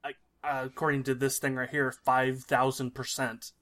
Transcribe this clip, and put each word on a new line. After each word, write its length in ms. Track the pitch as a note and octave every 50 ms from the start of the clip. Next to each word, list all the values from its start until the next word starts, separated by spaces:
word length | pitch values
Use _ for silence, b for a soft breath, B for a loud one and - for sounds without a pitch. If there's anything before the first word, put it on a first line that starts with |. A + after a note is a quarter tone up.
| -
uh, 600 | D3 C#3 - _ _ _ _ - D3 C#3 C3 C3
according 400 | C3 - - D#3+ D3+ C#3+ C#3 B2+
to 100 | C3+ C3
this 240 | B2 C#3 C3 - -
thing 160 | - C3+ C3
right 160 | B2+ B2+ B2
here, 220 | D3+ D3 C3+ C3
five 500 | - - _ C3 B2+ C3 C3 C3 C3 C3
thousand 500 | B2 - C#3 B2 C3 C3 B2 - C3 B2
percent. 600 | - - B2 - - - C3 A#2 A2+ - - - - _